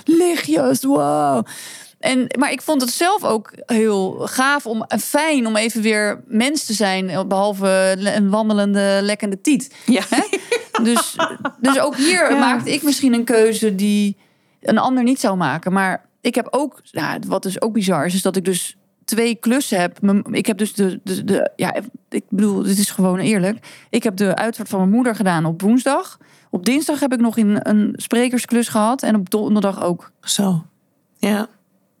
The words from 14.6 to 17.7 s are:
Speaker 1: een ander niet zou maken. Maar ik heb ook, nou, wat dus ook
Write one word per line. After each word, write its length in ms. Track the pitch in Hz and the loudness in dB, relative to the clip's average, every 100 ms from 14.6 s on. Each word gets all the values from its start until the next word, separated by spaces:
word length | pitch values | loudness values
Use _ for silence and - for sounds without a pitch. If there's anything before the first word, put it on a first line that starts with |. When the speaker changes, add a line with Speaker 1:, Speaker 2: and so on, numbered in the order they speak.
Speaker 1:
een 160 | - 220 | -2 0
ander 260 | 262 254 | 2 2
niet 160 | 240 269 | 2 2
zou 180 | 220 185 | 0 0
maken. 360 | 151 156 185 | 0 -2 -2
Maar 320 | 190 190 170 _ _ | 0 0 -2 _ _
ik 140 | - 233 | -4 -2
heb 120 | - | -2
ook, 300 | 247 294 - - | -2 -4 -8 -14
nou, 280 | 165 151 156 - | -8 -6 -6 -4
wat 160 | 185 | -4
dus 180 | 196 185 | -4 -4
ook 120 | 233 | -2